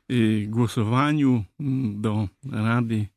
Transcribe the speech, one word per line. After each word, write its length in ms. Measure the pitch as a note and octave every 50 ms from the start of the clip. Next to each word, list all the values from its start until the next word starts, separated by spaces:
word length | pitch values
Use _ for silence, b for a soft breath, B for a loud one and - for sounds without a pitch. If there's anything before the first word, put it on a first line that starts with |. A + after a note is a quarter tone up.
| _ -
y, 340 | B2+ B2 A2+ A2 A2 G#2+ G#2 G#2
głosowaniu, 920 | A2 A#2 A#2+ A2 - B2+ A2 G#2+ A#2 B2+ C#3+ D3 D3+ D#3 C#3+ C3 B2+ A#2+ G2 - _ -
mm, 420 | D3+ C#3 C3 C3 C3+ A2 G2+ G#2
do 280 | G#2+ A2 G#2+ G#2+ G#2+ F#2 - _ - C3+
Rady, 560 | A2+ A2 G#2+ A2+ A#2 A#2+ A#2+ A2+ A2+ G#2+ G#2 G2 _